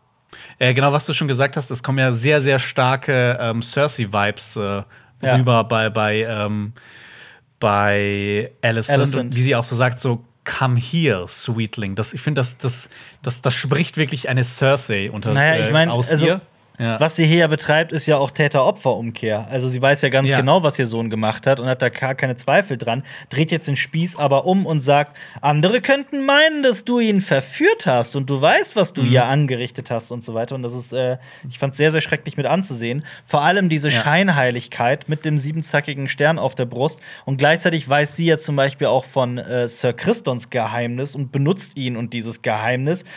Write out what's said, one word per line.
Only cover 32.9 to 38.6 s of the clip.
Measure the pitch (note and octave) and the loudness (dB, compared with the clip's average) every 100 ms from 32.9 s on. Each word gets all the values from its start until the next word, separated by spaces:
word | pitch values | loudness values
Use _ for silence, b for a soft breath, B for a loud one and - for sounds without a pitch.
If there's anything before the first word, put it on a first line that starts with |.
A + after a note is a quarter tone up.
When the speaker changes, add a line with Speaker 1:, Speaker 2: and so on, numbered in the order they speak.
| C3+ D3 B - | -4 -8 B -2
Speaker 2:
Vor | D3 | 0
allem | D3+ G3 F#3 | 2 2 2
diese | D#3 D3 | 2 2
Speaker 1:
Ja. | B2 | 0
Speaker 2:
Scheinheiligkeit | A2+ E3 G3 D3 B2+ B2 - - B2 D3 - | 2 2 4 2 2 0 -8 -2 0 0 -4
mit | D3+ D#3 | -6 -2
dem | D3+ | -2
siebenzackigen | C#3 D#3+ D3+ C#3+ C#3+ C#3 C3+ | -2 -6 -2 -2 -4 -6 -6
Stern | - D3 E3 | 0 2 2
auf | C3 | -2
der | - | -2
Brust. | A#2+ A#2+ D3+ - B B - | -6 -2 -2 -4 B B -6
Und | C3+ | 2
gleichzeitig | D3 E3 F3 E3 B2+ | 2 4 2 -2 0
weiß | C#3+ D3 - | 2 2 0
sie | E3 | 2
ja | D#3 | 2
zum | D#3 | 0
Beispiel | C#3+ | 0